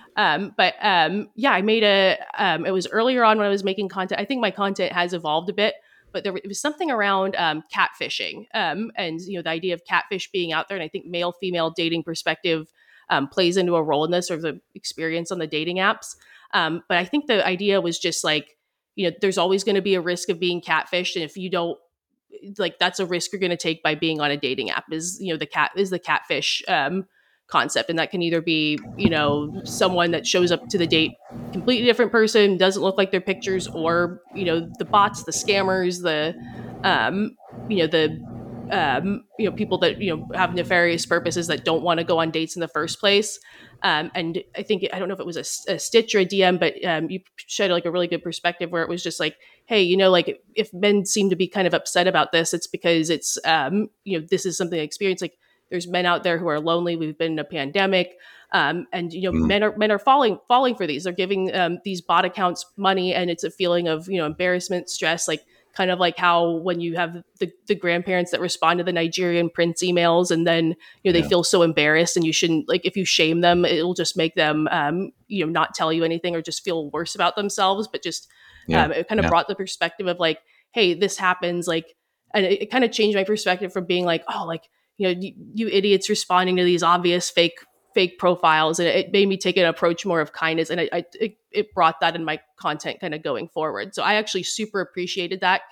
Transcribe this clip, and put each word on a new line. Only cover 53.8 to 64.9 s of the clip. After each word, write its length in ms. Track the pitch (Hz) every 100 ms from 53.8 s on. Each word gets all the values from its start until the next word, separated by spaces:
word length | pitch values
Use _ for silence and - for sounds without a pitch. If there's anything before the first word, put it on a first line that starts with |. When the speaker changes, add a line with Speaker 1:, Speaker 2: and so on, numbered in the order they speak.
| 214 _
Speaker 1:
you 160 | - 180
know, 60 | 160
this 140 | 180 185
is 100 | 165
something 220 | 175 170
I 40 |
experience. 400 | 156 - 196 180
Like, 160 | 170 - _ _ _
there's 180 | 180 175
men 160 | 180
out 200 | 180 175
there 120 | 180 165
who 100 | 175
are 120 | 151
lonely. 340 | 160 170 175
We've 220 | 165 156 151
been 140 | 165
in 60 | 160
a 60 |
pandemic." 720 | 147 170 139 175 196 185 180 - - - _
Um, 340 | 185 143 170 -
and, 200 | 190 175
you 80 | 170
know, 100 | 185
Speaker 2:
Mm. 140 | 160 160
Speaker 1:
men 160 | 202
are, 120 | 208 208
men 140 | 214
are 80 | 202
falling, 400 | 208 269 247 180 _
falling 280 | 247 262
for 120 | 220 175
these. 180 | 139
They're 80 | 180
giving, 420 | 180 185 196 190
um, 240 | 190 170 175
these 200 | - 180
bot 220 | - 170 185
accounts 400 | 180 185 165 - -
money, 380 | 196 190 185
and 160 | 180 180
it's 140 | 175
a 60 | 160
feeling 380 | - 180 175 170
of, 200 | 160 175
you 100 | 190
know, 80 | 156
embarrassment, 640 | 151 180 180 180 180 175